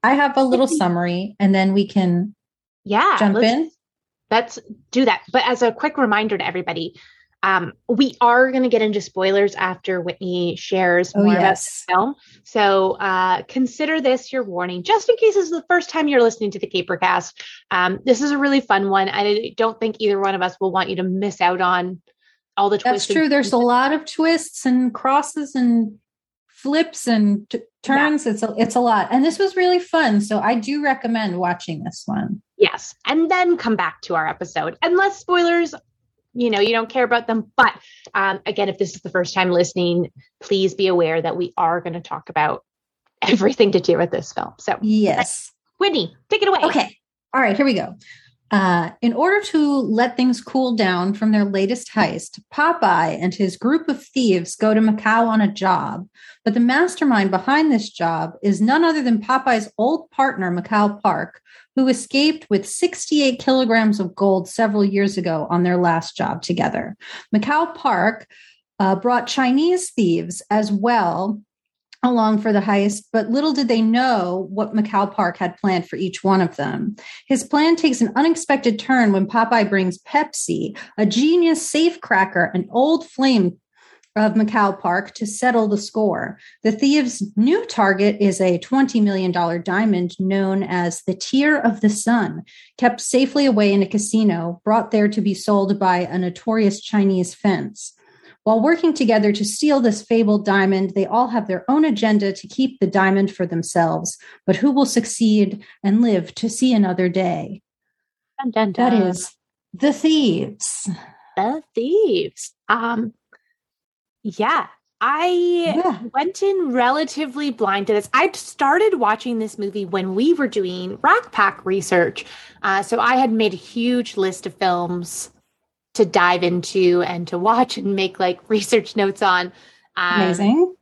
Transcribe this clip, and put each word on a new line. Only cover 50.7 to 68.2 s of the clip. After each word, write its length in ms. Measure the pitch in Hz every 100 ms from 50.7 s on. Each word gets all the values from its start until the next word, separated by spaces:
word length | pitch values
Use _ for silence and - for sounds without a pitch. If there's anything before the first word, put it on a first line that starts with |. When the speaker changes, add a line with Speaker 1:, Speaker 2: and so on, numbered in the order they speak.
Speaker 1:
down 400 | 233 196 180 185
from 180 | 202 214
their 120 | 214
latest 460 | 202 196 196 247 -
heist, 440 | 220 185 165 - - _
Popeye 640 | - 302 339 - 151 160 160
and 160 | 180
his 220 | 180 190 185
group 320 | 233 320 320
of 160 | 285
thieves 520 | - 269 240 180 165 -
go 180 | 214
to 60 | 220
Macau 460 | 220 214 214 226 233
on 140 | 220
a 100 | 202
job. 560 | 202 190 180 139 156 190 _ - -
But 80 | -
the 80 | 220
mastermind 680 | 240 269 359 359 294 226 190
behind 420 | 185 214 285 320
this 160 | 233 214
job 440 | - 165 165 165 -
is 180 | 202 185
none 240 | 214 285
other 180 | 330 311
than 200 | 254 220
Popeye's 500 | 208 262 262 226 214 -
old 320 | 226 320 -
partner, 400 | - 269 214 185
Macau 480 | 175 - 214 208 208
Park, 400 | 208 175 170 - _ - _ -
who 120 | 262
escaped 580 | 254 - 269 294 311 -
with 180 | 202 196
sixty-eight 720 | - 349 - - 302 277 254
kilograms 600 | - 262 247 220 220 208
of 160 | 180
gold 360 | - 202 190 180
several 340 | - 220 208
years 320 | 202 196 202 196
ago 300 | 175 160 -
on 140 | 175
their 160 | 180 180
last 360 | 175 165 -
job 280 | - - 170
together. 520 | - 175 - - - 214 - - -
Macau 400 | 214 214 294 330
Park, 520 | 330 277 190 190 226